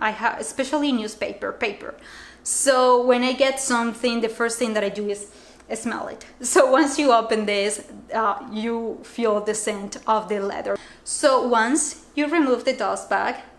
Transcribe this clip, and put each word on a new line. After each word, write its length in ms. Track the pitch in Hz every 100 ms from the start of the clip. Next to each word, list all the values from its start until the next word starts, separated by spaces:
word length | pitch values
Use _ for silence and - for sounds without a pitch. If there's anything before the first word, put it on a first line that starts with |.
I 100 | 214
ha-, 240 | 214 226 -
especially 540 | - - 262 302 285
newspaper, 640 | 240 214 - - - -
paper. 420 | - 220 - - - - - - -
So 640 | - - 277 254 254 247 254
when 180 | 240
I 80 | 254
get 300 | 262 269 269
something, 580 | - 233 233 220 247 233
the 80 | 220
first 320 | 220 233 -
thing 140 | 220
that 100 | 214
I 60 | 202
do 180 | 202 208
is 240 | 202 - - - - -
smell 340 | - 233 - -
it. 180 | - - -
So 280 | 247 359 262
once 300 | 262 285 311
you 140 | 285
open 320 | 226 220 214 208
this, 420 | 202 202 - - - -
uh, 320 | 220 214 196 -
you 480 | 214 233 233 226 -
feel 360 | - - 226 208
the 160 | 214 208
scent 420 | 220 208 202 - -
of 220 | 214 214
the 120 | 202
leather. 380 | 196 - 196 202 - - -
So 420 | - 202 247 240
once 580 | 226 226 302 - - - 285
you 120 | 294
remove 380 | 339 269 240 269
the 80 |
dust 360 | 226 196 196 -
bag, 260 | 196 214 247 -